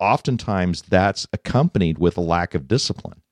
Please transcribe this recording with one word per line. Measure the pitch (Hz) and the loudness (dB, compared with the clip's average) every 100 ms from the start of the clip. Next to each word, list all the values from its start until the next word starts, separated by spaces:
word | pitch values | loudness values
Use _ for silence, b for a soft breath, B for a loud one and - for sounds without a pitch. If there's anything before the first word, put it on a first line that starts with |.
oftentimes | 98 135 - 123 - 98 90 82 | 0 0 0 -4 -2 -2 -2 -4
that's | - 92 98 - - | 0 2 2 0 -6
accompanied | - - 127 170 - 85 78 | -8 -2 0 0 2 0 2
with | 85 87 | 0 2
a | |
lack | 85 85 87 | 0 0 0
of | 87 67 | -4 -2
discipline. | 117 - 98 - - _ | -2 -2 -6 -10 -20 _